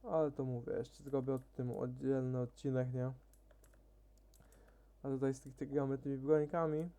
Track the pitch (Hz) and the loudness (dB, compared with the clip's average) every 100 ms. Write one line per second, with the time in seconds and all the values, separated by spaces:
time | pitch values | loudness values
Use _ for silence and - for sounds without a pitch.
0 | 240 165 151 143 131 123 120 156 151 - | 0 2 2 0 -2 -2 -2 -4 -4 -8
1 | 143 135 131 135 127 - 123 - 127 127 | -2 -2 0 -2 -4 -6 -4 -2 -4 -2
2 | 135 135 127 127 123 - 143 131 127 127 | 0 2 2 0 -2 -4 0 0 0 0
3 | 127 131 - - - - - - - - | -2 -4 -14 -20 -20 -20 -20 -20 -20 -20
4 | - - - - - - - - - - | -20 -20 -20 -20 -20 -20 -20 -20 -20 -12
5 | 139 135 135 131 135 127 147 143 139 139 | -4 0 0 -2 -6 -10 -2 0 0 -2
6 | 131 135 135 156 151 170 165 151 170 | -2 -4 4 4 4 2 2 0 -2